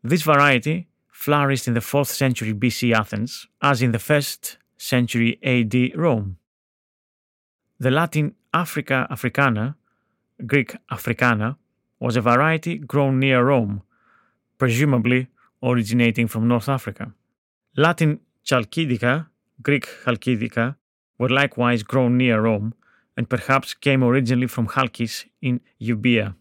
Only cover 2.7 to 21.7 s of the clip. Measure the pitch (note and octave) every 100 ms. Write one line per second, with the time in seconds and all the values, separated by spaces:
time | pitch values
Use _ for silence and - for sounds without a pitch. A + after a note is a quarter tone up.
2.7 | - B2 A2+ G#2 G#2+ A#2+ - - _ C#3+
3.7 | C3 B2 A2+ - D3 C#3 - - - _
4.7 | _ - B2+ A#2+ A#2+ A#2 - C#3 B2 A2
5.7 | B2 B2+ D#3+ E3 A#2 G2+ F2+ _ _ _
6.7 | _ _ _ _ _ _ _ _ _ _
7.7 | _ B2+ C#3 E3 D#3 D3 - _ D#3+ E3+
8.7 | - - C3+ B2+ C3 B2+ - C#3 G#2+ A#2
9.7 | D3 _ _ _ _ _ _ A2+ C#3+ B2
10.7 | - _ A#2 - A2+ B2 A2 A2 C#3+ _
11.7 | _ _ _ B2 A#2+ A#2 A#2+ D#3 D#3+ E3+
12.7 | D#3 C#3+ C#3+ C#3 C3 C3+ C3 B2 C3+ G#2+
13.7 | G2 - _ _ _ _ _ _ _ C3
14.7 | A#2 D3 B2 A2+ B2+ C3 _ _ _ B2+
15.7 | B2 G#2+ A#2+ A#2+ A2+ A#2 A2+ A#2 A#2+ A2
16.7 | C3+ - - G#2 - _ _ _ _ _
17.7 | - D#3+ E3+ D#3 D3+ _ _ - C3 G#2+
18.7 | - D#3+ A#2+ B2 C#3+ D#3+ _ _ _ B2
19.7 | C#3+ - - - A#2+ - A#2 A2+ - A#2
20.7 | C#3+ _ _ _ _ A#2+ C3 C#3 - A#2+